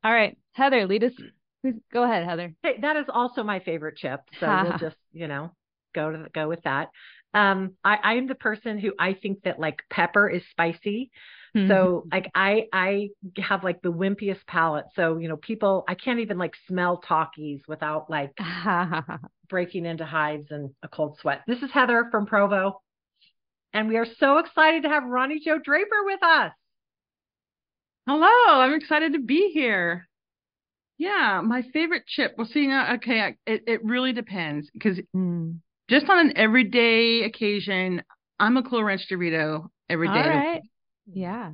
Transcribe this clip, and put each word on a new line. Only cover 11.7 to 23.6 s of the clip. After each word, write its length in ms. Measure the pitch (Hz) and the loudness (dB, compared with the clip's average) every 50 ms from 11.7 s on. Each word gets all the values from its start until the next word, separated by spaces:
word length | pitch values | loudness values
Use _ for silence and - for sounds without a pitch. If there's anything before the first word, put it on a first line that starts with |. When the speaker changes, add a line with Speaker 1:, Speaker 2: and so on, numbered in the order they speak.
| 202 190 185 185 180 170 - 165 | 6 6 6 4 2 0 -4 -4
Speaker 2:
like, 200 | 185 190 185 165 _ | -4 -4 -4 -2 _
I, 300 | 185 190 196 208 220 220 220 - | 2 2 4 2 2 0 0 -2
I 360 | 190 185 190 202 202 208 202 202 _ - 185 180 | -2 0 0 0 -2 -4 -6 -10 _ -18 -14 _
have, 260 | - 190 - 202 190 185 | -10 -4 -2 -2 -2 -2
like, 200 | 185 175 180 - | -4 -4 -2 -4
the 80 | 180 | -6
wimpiest 520 | 170 165 190 196 202 196 214 196 190 - _ | -2 0 -2 -2 -2 -2 -4 -6 -6 -6 _
palate. 380 | - - 175 165 165 151 147 - - _ | -4 0 0 0 2 0 -4 -6 -8 _
So, 220 | - 175 165 165 | -2 0 0 0
you 100 | 165 165 | -2 -4
know, 100 | 160 160 | -6 -8
people, 460 | 151 - - 226 220 214 196 196 185 - | -8 -8 -10 -6 0 0 2 2 0 -2
I 60 | - 190 | -4 -8
can't 240 | - - 262 247 233 | -6 -4 -4 -2 -2
even, 200 | 233 - 202 180 | -2 -4 -4 -4
like, 160 | 180 175 - - _ | -4 -6 -6 -12 _
smell 320 | - 185 180 180 180 180 180 - | -6 -4 -2 0 0 -2 -2 -2
Takis 520 | - 170 160 160 156 - 156 151 151 143 139 _ | -2 0 0 0 -2 -6 -12 -10 -10 -10 -12 _
without, 420 | - 156 151 156 151 156 151 156 - | -14 -10 -8 -6 -6 -6 -6 -6 -4
like, 220 | 160 151 143 139 _ - 196 165 180 180 170 214 185 175 180 170 | -4 -4 -4 -6 _ -12 -10 -10 -10 -6 -4 -2 0 0 0 -2
Speaker 1:
<laughs> 600 | 170 165 - - - - 123 - _ _ _ _ | -4 -6 -6 -8 -12 -14 -14 -18 _ _ _ _
Speaker 2:
breaking 360 | - 185 180 175 - 190 170 | -4 -4 -4 -4 -6 -8 -6
into 180 | 170 165 160 160 | -6 -6 -8 -8
hives 440 | 143 160 160 151 151 151 147 147 147 | -6 -2 -2 -2 -2 -4 -8 -10 _
and 220 | 151 147 143 135 135 _ | -12 -10 -10 -12 -14 _
a 60 | - | -20
cold 320 | 143 - - 156 151 147 - | -16 -6 -4 -4 -6 -6 -6
sweat. 200 | - 156 143 - - | -4 -4 -4 -4 -4
This 160 | - 247 247 | -6 -4 -4
is 80 | 277 262 | -6 -2
Heather 380 | - 285 254 247 240 233 233 233 | 2 2 2 4 4 0 0 0
from 160 | - 214 208 | -2 -2 -2
Provo, 560 | 196 220 202 202 196 202 190 190 196 196 - _ _ _ _ _ _ _ _ _ _ _ _ _ _ _ _ | 2 2 2 2 4 2 0 0 -2 -4 -6 _ _ _ _ _ _ _ _ _ _ _ _ _ _ _ _